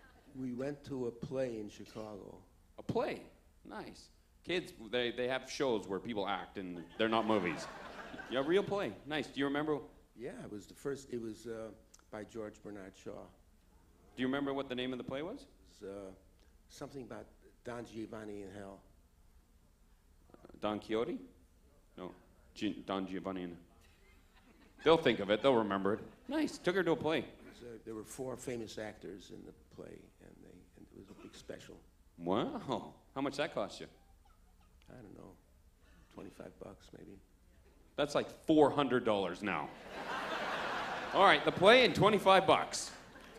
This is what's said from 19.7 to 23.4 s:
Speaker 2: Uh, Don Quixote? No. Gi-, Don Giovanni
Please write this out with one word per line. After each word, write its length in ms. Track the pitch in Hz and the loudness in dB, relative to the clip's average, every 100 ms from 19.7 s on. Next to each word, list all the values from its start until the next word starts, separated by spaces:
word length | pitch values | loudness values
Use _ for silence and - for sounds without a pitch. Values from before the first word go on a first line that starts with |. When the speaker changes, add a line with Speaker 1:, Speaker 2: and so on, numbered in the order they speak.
| _ _ - _ - - | _ _ -20 _ -20 -20
Speaker 2:
Uh, 40 | - - - | -20 -20 -6
Don 180 | 104 104 | -2 -2
Quixote? 380 | - 110 123 269 - - - - - - _ - | -2 0 0 -4 -8 -20 -20 -20 -20 -20 _ -14
No. 140 | 92 - - - - | -12 -14 -20 -20 -20
Gi-, 300 | - 107 - - | -4 -2 -2 -2
Don 220 | 98 95 | -2 -2
Giovanni 360 | 95 95 92 | -4 -4 -4